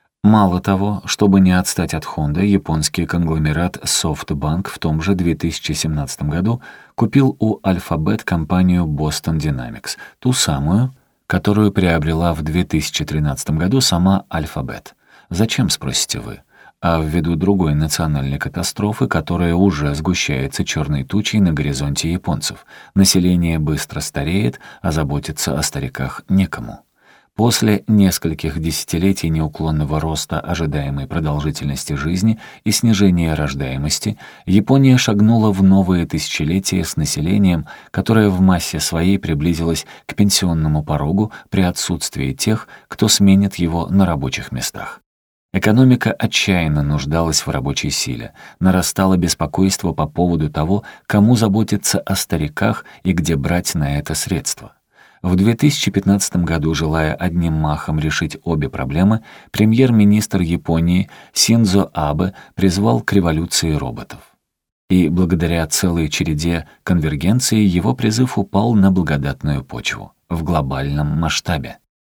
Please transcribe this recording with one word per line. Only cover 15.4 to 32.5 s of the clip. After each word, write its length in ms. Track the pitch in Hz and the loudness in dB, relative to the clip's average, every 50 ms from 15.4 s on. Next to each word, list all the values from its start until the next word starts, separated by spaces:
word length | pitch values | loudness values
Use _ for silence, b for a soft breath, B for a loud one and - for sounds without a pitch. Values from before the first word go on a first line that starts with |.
| 110 - - - - 80 | 0 0 2 0 0 0
спросите 480 | - - - 67 64 - - - - - | -2 -4 -6 -6 -4 -4 -4 -4 -6 -10
вы? 220 | - 57 53 - _ b b b b b b _ - | -10 -12 -14 -16 _ b b b b b b _ -2
А 160 | 87 82 82 | 0 0 0
ввиду 360 | 80 78 78 87 76 82 82 | 0 0 -2 0 0 0 0
другой 400 | 76 90 95 101 95 87 78 73 | 0 2 2 2 2 2 2 2
национальной 640 | 73 78 76 - - 82 78 76 69 67 67 69 73 | 0 0 -2 -2 -2 -2 -2 -2 -2 -2 -4 -4 -4
катастрофы, 640 | - - - 87 87 - - - 101 104 110 - 127 | -6 -6 -6 -6 -8 -6 -4 -4 -4 -4 -2 -2 -2
которая 480 | - - 82 76 - 87 85 87 85 85 | -2 -2 -4 -2 -2 -2 0 0 2 2
уже 400 | 87 98 101 82 73 73 71 71 | 4 4 2 2 0 -2 -2 -2
сгущается 720 | 76 78 92 87 - - - 71 65 67 69 - - - | -2 -2 -2 -2 -2 -2 -4 -2 -4 -4 -6 -4 -6 -6
чёрной 400 | - - 78 76 71 76 69 67 | -4 -4 -4 -2 -2 -2 -4 -4
тучей 340 | - - 107 107 - - 107 | -2 -2 -2 -2 0 2 2
на 140 | 98 87 | 2 2
горизонте 600 | 78 73 71 71 69 65 71 71 71 - - 82 | 2 0 -2 -2 -2 -2 -4 -4 -4 -4 -2 -4
японцев. 540 | 85 92 - - 80 73 - - - - - B B B B B B | -4 -4 -2 -4 -4 -4 -4 -8 -10 -12 -18 B B B B B B
Население 640 | 98 98 95 - 95 90 90 90 87 85 82 82 80 | 4 4 4 4 4 4 4 2 2 2 0 0 0
быстро 400 | 76 78 76 73 - - - 76 | 0 0 -2 -2 -4 -8 -8 -10
стареет, 580 | 76 - - 76 71 78 90 98 110 123 - B B B B B | -10 -6 -6 -6 -4 -2 -2 0 -2 -2 -4 B B B B B
а 100 | - 85 | -4 -2
заботиться 640 | 76 80 76 67 73 71 - - 76 - - 80 67 | 0 0 -2 -2 -4 -4 -6 -6 -8 -6 -4 -4 -2
о 60 | 73 | -4
стариках 600 | 78 - - 71 67 65 - - 67 65 - - - - | -4 -4 -6 -6 -8 -8 -6 -8 -8 -8 -8 -12 -4 0
некому. 520 | 95 98 95 80 - 60 58 57 - - _ _ b b b b b b b b b | 2 2 2 0 -2 -10 -10 -12 -14 -18 _ _ b b b b b b b b b
После 480 | - 110 120 110 - 117 110 104 98 - | 2 2 2 2 2 2 2 2 2 2
нескольких 720 | - 107 104 98 92 85 - - 80 80 - - 80 76 80 | 2 4 6 6 4 4 0 -4 -4 -4 -4 -6 -6 -4 -4
десятилетий 720 | 78 82 76 - - - - 82 90 98 98 - - 82 | -4 -4 -4 -6 -6 -4 -2 0 0 0 0 0 -2 -2
неуклонного 720 | 80 80 78 76 73 - 80 80 78 76 76 69 76 78 | 0 0 -2 -4 -4 -4 -4 -2 0 -2 -2 -2 -2 -4
роста 400 | 78 80 78 76 - - 80 76 | -2 -4 -6 -6 -6 -6 -6 -6
ожидаемой 640 | - - 87 82 82 76 73 73 69 69 71 71 67 | -4 -4 -4 -4 -2 -2 -2 -4 -4 -4 -6 -6 -8
продолжительности 840 | 67 71 82 78 76 73 73 71 76 71 - 76 71 69 - - - | -6 -6 -4 -2 -2 -4 -2 -4 -4 -6 -4 -6 -6 -6 -6 -6 -6
жизни 480 | 76 69 69 80 90 92 98 113 107 B B B | -6 -4 -4 -4 -2 0 0 0 0 B B B